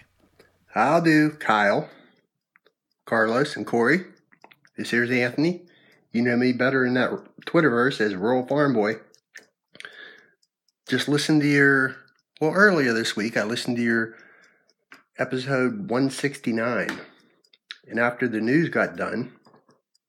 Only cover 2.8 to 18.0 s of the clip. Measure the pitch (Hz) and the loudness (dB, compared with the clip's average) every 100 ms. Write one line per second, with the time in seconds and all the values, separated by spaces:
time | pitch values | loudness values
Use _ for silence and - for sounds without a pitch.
2.8 | _ _ - 117 110 120 147 - 104 117 | _ _ -4 0 2 2 -2 -4 -2 0
3.8 | 117 170 - - _ _ - _ _ - | 2 2 -2 -16 _ _ -20 _ _ -12
4.8 | - 117 120 127 123 131 160 185 - _ | -4 -2 0 0 -2 0 -2 -2 -10 _
5.8 | _ _ _ 113 120 120 127 123 127 135 | _ _ _ -2 0 2 2 2 0 0
6.8 | 127 127 120 98 - - - 170 151 117 | 0 0 -2 -4 -10 -20 -2 2 2 2
7.8 | 110 - 107 92 104 127 127 143 143 117 | 0 0 -2 -2 0 0 0 0 2 2
8.8 | 104 110 - _ _ - - _ _ - | 0 -2 -10 _ _ -20 -20 _ _ -20
9.8 | - - - - _ _ _ _ _ _ | -20 -20 -20 -20 _ _ _ _ _ _
10.8 | - 127 - 143 - 156 147 143 139 139 | -4 -4 0 -2 2 2 4 4 4 4
11.8 | 131 - - _ _ _ 156 170 208 175 | 0 -6 -20 _ _ _ -2 4 4 4
12.8 | 131 113 113 - 107 117 104 120 - 120 | 2 0 -2 -4 -4 -2 -2 -4 -4 -2
13.8 | 117 117 113 - - - _ _ _ _ | 0 0 -2 -8 -20 -20 _ _ _ _
14.8 | _ - _ - 123 131 127 131 127 107 | _ -20 _ -8 -4 -4 -2 0 0 -2
15.8 | 98 117 135 135 143 143 - 113 113 113 | -4 0 0 -2 -6 -4 -4 -2 -2 -2
16.8 | 87 - - - _ _ _ _ - - | -4 -8 -14 -20 _ _ _ _ -20 -20
17.8 | - 110 | -8 -2